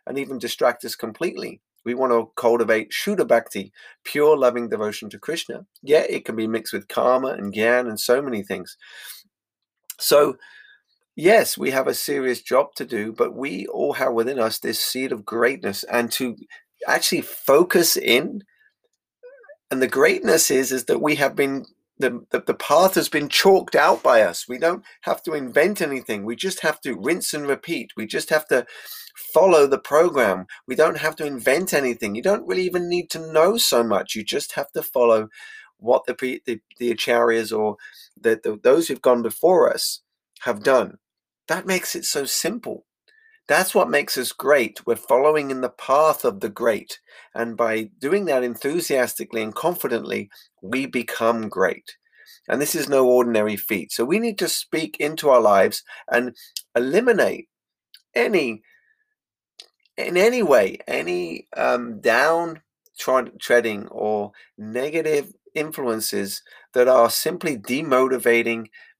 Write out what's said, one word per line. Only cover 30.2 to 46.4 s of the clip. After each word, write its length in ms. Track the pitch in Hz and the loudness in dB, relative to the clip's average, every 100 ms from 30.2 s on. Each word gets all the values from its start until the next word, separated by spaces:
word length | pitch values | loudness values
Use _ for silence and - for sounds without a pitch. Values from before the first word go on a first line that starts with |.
| 107 92 95 - - | 2 0 -6 -18 -6
We 60 | 131 | 2
don't 240 | 165 - | 2 2
have 180 | 156 160 | -4 -4
to 80 | 151 | -8
invent 480 | 131 110 151 185 | -2 0 0 2
anything. 420 | 156 131 113 107 107 | 0 0 -2 -6 -2
You 60 | |
don't 260 | 185 220 - | 0 0 -2
really 160 | 185 | -2
even 240 | 180 175 175 | -2 -2 -2
need 220 | 175 175 | -4 -4
to 220 | 165 160 | -10 0
know 240 | 156 175 233 | 4 4 4
so 260 | - 123 | 2 2
much. 320 | 117 98 - 110 | 2 0 -2 -8
You 80 | |
just 300 | 107 139 - | -6 -6 -6
have 180 | - - | -8 -8
to 100 | 165 | -8
follow 460 | - 127 120 110 107 - - - - _ | -4 2 4 4 0 -12 -20 -20 -20 _
what 260 | 110 123 - | 0 0 0
the, 80 | |
pre-, 280 | 123 127 131 - | -6 -6 -6 -8
the, 160 | 110 - _ | -8 -10 _
the 140 | 120 | -4
acharyas 640 | 110 - 120 117 113 107 107 | -2 0 2 4 2 -2 -2
or 200 | 107 101 - - - _ | -2 -4 -14 -20 -20 _
the, 200 | 113 110 | 0 0
the, 160 | 117 - | -2 0
those 240 | 123 156 165 | 4 4 2
who've 140 | 127 | 0
gone 200 | 131 123 | 2 2
before 480 | 113 - 165 175 - | 0 0 4 4 4
us 300 | - - - _ _ _ _ | 2 -4 -8 _ _ _ _
have 200 | 123 104 | -6 -2
done. 340 | 135 127 95 - _ _ _ _ - | 2 2 2 -8 _ _ _ _ -6
That 180 | 175 185 | -6 -2
makes 260 | 185 - | -4 -4
it 120 | 170 - | -8 -6
so 180 | 147 | -4
simple. 640 | 131 - - 226 123 - - _ _ _ _ _ - | -4 -4 -4 -6 -10 -12 -16 _ _ _ _ _ 0
That's 260 | 143 143 | 2 4
what 160 | 202 123 | 2 2
makes 260 | 143 - 139 | 0 0 -4
us 160 | 120 | -4
great. 540 | - 131 147 110 - - | -4 2 4 2 -4 -4
We're 100 | 110 | -4
following 540 | - 120 151 156 139 | 2 2 4 2 -2
in 120 | 131 | -4
the 100 | 123 | -6
path 520 | - - 139 156 147 | -6 0 4 4 2
of 160 | 123 | -2
the 100 | 98 | -2